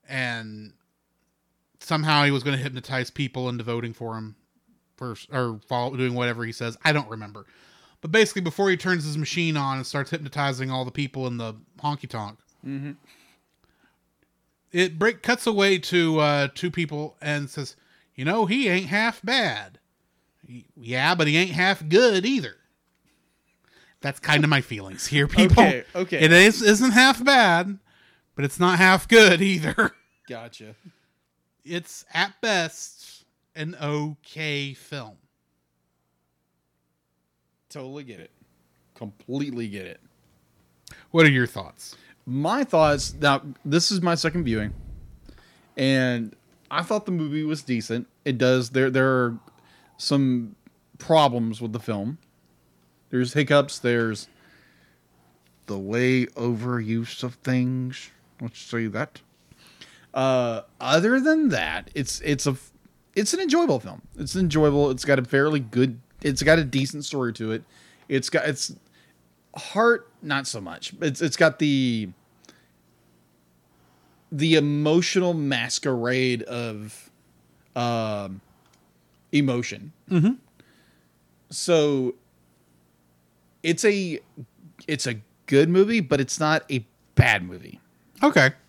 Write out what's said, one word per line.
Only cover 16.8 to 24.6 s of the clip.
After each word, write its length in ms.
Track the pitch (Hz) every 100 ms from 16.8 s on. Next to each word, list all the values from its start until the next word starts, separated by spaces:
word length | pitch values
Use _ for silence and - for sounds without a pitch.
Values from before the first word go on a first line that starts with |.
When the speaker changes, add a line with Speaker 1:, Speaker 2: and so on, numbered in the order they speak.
| 160 147 151 _
Speaker 1:
and 280 | 151 147 143
says, 260 | - 131 - _ _ _ -
"You 80 | 135
know, 200 | 214 196
he 220 | 240 247
ain't 180 | 180 175
half 340 | 202 226 -
bad." 580 | 196 262 196 107 98 - _ _ _ _ _ _ -
Y-, 180 | 123 - -
yeah, 400 | 117 127 143 175
but 120 | 151
he 100 | 151
ain't 140 | 185
half 360 | 156 185 190 156
good 380 | 185 247 196 208
either. 320 | 262 131 - _ _ _ _ _ _ _ _ _ _ _ _ _ _
That's 180 | 143 139
kinda 300 | - 151 151
my 100 |
feelings 480 | 143